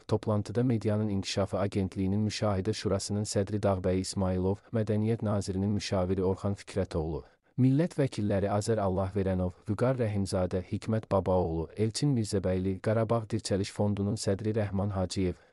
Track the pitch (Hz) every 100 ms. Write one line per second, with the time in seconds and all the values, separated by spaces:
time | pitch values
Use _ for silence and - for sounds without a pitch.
0 | - 110 - 104 101 110 123 113 107 107
1 | 107 98 - - 95 98 101 104 95 -
2 | 95 101 107 - 107 95 95 107 101 95
3 | - 104 107 104 98 104 98 95 92 92
4 | 92 - 92 92 92 98 - 113 107 107
5 | 107 113 104 104 95 95 98 104 - 98
6 | 90 95 92 95 101 98 - - 92 87
7 | 80 73 - _ _ - 127 135 175 -
8 | 135 - 104 98 98 104 104 110 98 92
9 | 95 98 95 92 92 - - 101 120 131
10 | 110 104 95 98 90 92 90 104 - 110
11 | - 98 92 92 85 82 80 - 110 -
12 | 147 127 104 101 90 92 92 95 - 110
13 | 110 117 107 107 - 98 98 - 104 98
14 | 101 107 - 95 104 110 101 98 101 95
15 | 90 - 92 87 -